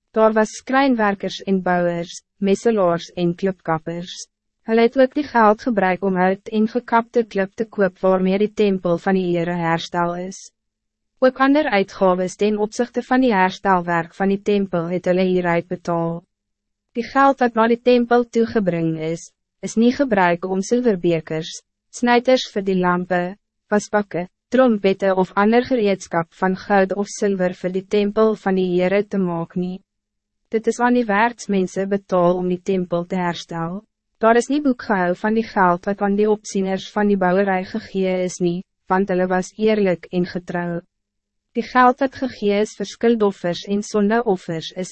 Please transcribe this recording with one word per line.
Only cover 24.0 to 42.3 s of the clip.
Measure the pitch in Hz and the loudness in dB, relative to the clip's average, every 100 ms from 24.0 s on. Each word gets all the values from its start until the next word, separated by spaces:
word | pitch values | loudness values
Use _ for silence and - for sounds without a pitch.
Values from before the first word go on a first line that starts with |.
| 208 160 180 _ _ | -2 -6 -8 _ _
trompette | 247 262 208 196 190 196 | 2 2 2 0 0 0
of | 185 185 - | 0 0 0
ander | 208 233 247 | 2 2 2
gereedskap | 254 202 190 - 170 165 - | 0 0 -2 -4 -4 -4 -4
van | 190 190 | -4 -2
goud | - 202 190 196 | 0 2 2 -2
of | 202 | -8
silwer | - 208 196 180 185 | -4 -2 0 -2 -4
vir | 180 185 | -6 -6
die | 190 208 | -2 -2
tempel | 202 214 220 214 | 0 2 0 0
van | 196 190 | -2 0
die | 185 175 | 0 0
Heere | 180 202 | 2 0
te | 208 196 | -2 -2
maak | 180 170 170 180 | -2 -4 -6 -6
nie. | 180 185 _ _ _ _ _ _ _ 226 | -6 -8 _ _ _ _ _ _ _ -4
Dit | 226 | -2
is | 226 | 0
aan | 247 247 | 2 2
die | 226 | 0
werksmense | 202 233 233 - 196 180 190 196 | 0 0 -2 -4 -2 -2 -4 -4
betaal | 202 - 185 175 185 | -4 -2 2 2 2
om | 180 | -2
die | 180 | -4
tempel | - 190 180 175 | -2 -4 -2 -4
te | 175 185 | -4 -4
herstel. | 175 165 - 170 165 190 - _ _ _ | -4 -6 -8 -8 -8 -8 -14 _ _ _
Daar | 220 240 | 4 4
is | 233 | 2
nie | 285 | 0
boek | 294 247 - | 0 -2 -2
gehou | 196 180 180 | 0 0 0
van | 214 220 | -2 -2
die | |
geld | 226 214 180 175 202 | -2 2 2 2 -2
wat | 202 | -2
aan | 202 202 | 0 2
die | 214 | 2
opsieners | 214 - 196 190 190 - 214 | 0 -2 -4 -2 -4 -6 -2
van | 208 | 2
die | 202 | 2
bouwerij | 180 190 196 185 185 | 2 2 2 0 -4
gegee | 220 - 190 185 185 | -8 -6 -4 -2 0
is | 180 - | -2 -2
nie, | 175 175 - _ - | -2 -2 -8 _ -2
want | 190 196 | 0 0
hulle | 180 185 | 0 0
was | 185 185 - | 0 -4 -2
eerlik | 214 214 190 170 - 180 | 0 2 2 -2 -4 -4
en | 180 | -2
getrou. | 180 180 175 175 170 - _ _ _ _ _ _ 233 | -4 -8 -6 -6 -8 -10 _ _ _ _ _ _ -8
Die | 233 | -2
geld | 254 247 254 | 4 4 4
wat | 269 - | -2 -4
gegee | 254 | -8